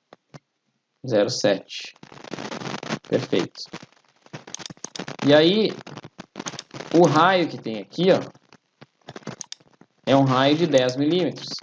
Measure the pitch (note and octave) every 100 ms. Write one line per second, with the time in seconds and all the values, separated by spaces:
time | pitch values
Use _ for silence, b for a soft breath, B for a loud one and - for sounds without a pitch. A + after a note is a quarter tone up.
0 | _ - _ - _ _ _ _ _ _
1 | C3+ G#2+ G#2+ - G#2+ F#2+ - - - -
2 | - - - - - - - - - -
3 | - A#2 A#2+ G2+ E2+ - - - - _
4 | _ _ _ - - - - - - -
5 | - - C#3 D3 E3 G#3+ G3+ - - -
6 | - - - - - - - - - D#3+
7 | E3 D3 F3 F#3 D3+ B2 A2+ A2 F#2+ -
8 | F#3 B2 F#2+ - _ - _ _ - _
9 | - - - - - - _ _ _ _
10 | - C3+ C3+ B2+ C#3 D3+ E3+ C3+ B2+ C3
11 | D3 F3+ D3+ - - -